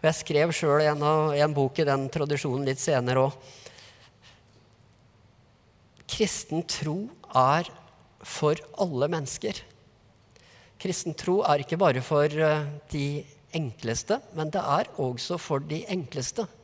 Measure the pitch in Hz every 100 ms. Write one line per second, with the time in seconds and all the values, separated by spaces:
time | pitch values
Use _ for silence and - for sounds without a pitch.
0 | 160 160 - 147 165 160 160 147 151 147
1 | 147 156 156 143 151 143 135 135 147 139
2 | 135 160 147 147 151 127 139 131 - 139
3 | 123 131 131 - - - - - - -
4 | - _ - - _ _ _ _ _ _
5 | _ _ _ _ _ _ _ _ _ _
6 | - - 208 - - 156 - - 151 165
7 | 220 - - 127 131 151 175 - - _
8 | _ _ - - 151 143 - - 190 135
9 | 147 165 139 - 214 202 - - _ _
10 | _ _ _ _ - - - _ - 175
11 | - 156 - 185 208 170 - 165 185 131
12 | - 151 151 147 156 151 147 147 - 151
13 | 143 143 - - _ 165 147 107 113 113
14 | - 240 - 165 156 147 - 147 - -
15 | 131 123 - 175 - 139 147 151 - 185
16 | 135 - 131 - 208 -